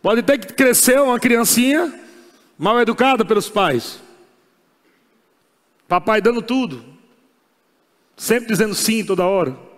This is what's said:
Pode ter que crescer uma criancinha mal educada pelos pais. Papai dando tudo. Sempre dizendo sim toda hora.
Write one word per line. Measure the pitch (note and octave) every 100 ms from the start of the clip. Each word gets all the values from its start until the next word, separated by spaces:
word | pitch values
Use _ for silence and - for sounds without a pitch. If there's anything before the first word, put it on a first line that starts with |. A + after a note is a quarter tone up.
Pode | F#3+ A3+
ter | A#3+ C#4+
que | -
crescer | - C4+ A#3+ - C4
uma | C#4 A#3+
criancinha | B3 A#3 A#3 A3 B3+ D4+ E4+ - - - - _ _ -
mal | E3 A#3+
educada | A#3 A3+ C4 C4
pelos | G3 G#3+ G3
pais. | G#3 F#3 B2+ - - - - _ _ _ _ _ _ _ _ _ _ _ _ _ _ _ _ _
Papai | F3 G3+ G#3+
dando | G3+ A#3+
tudo. | - C4 B3 B2+ - - _ _ _ _ _ _ _ _ _ _ _ _
Sempre | - A3+ A#3
dizendo | G3 G#3+ G3
sim | - A3
toda | G#3 F#3 F3+
hora. | G3 D3+ C3 -